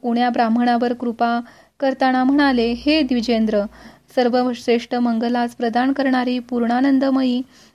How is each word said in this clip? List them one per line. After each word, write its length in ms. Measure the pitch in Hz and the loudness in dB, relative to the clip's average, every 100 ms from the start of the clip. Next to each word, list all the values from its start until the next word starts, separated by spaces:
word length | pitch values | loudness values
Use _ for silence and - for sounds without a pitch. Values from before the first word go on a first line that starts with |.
कुण्या 280 | 247 233 247 | -4 -2 0
ब्राह्मणावर 640 | 247 233 233 240 240 240 | 0 0 2 2 2 0
कृपा 460 | 247 240 226 233 240 240 - _ - | -4 -6 -2 -2 -2 -6 -16 _ -4
करताना 440 | 269 262 262 254 | -4 0 0 2
म्हणाले, 480 | 254 285 285 247 233 | 2 4 2 2 0
"हे 300 | 240 285 311 | -2 0 0
द्विजेंद्र, 600 | 262 247 233 226 220 214 202 - - - _ - | 2 0 0 0 0 0 -2 -8 -20 -20 _ -2
सर्वश्रेष्ठ 800 | 240 247 247 240 - 233 233 247 | 0 2 0 -2 0 -2 0 -2
मंगलास 600 | 240 226 233 240 240 - | -2 0 -2 -2 -4 -4
प्रदान 380 | 240 233 262 | -2 0 0
करणारी 460 | 277 269 254 247 254 | 0 0 0 0 -4
पूर्णानंदमयी 1000 | 240 240 233 240 277 269 269 262 262 247 262 - - | -4 -2 0 2 2 2 2 0 0 -2 -6 -14 -20